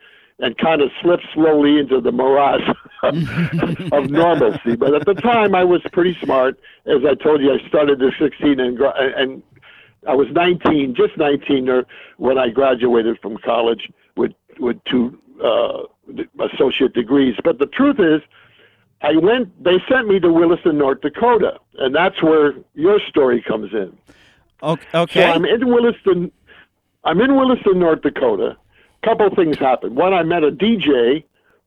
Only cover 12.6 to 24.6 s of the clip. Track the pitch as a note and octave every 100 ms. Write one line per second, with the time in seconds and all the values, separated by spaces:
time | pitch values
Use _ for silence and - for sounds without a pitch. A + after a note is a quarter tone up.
12.6 | C3+ B2+ B2 A#2 A2+ A2 G2+ A2 - A#2
13.6 | A#2 A2 - _ _ - A2+ - _ -
14.6 | B2 A2+ - B2+ A#2+ - _ - A#2 A2
15.6 | A2 - - _ - - - - - -
16.6 | C#3 - C3 - A2+ C#3+ C3 - E3 E3
17.6 | C#3 - C#4+ C#4 E3+ D3+ - _ _ _
18.6 | _ _ _ _ D3 D#3+ F3+ B3+ G3 -
19.6 | F3 F3+ - C4 A3 F#3+ E3+ E3 E3+ E3+
20.6 | F3+ D3 C#3 C3+ D3 - A#3+ A3+ - -
21.6 | _ - C3+ C#3+ F#3+ - D#3+ D#3+ D3 B2+
22.6 | - - E3+ G#3 - - C3 A#2+ - A2
23.6 | G2+ G#2 F#2 - _ - _ _ _ _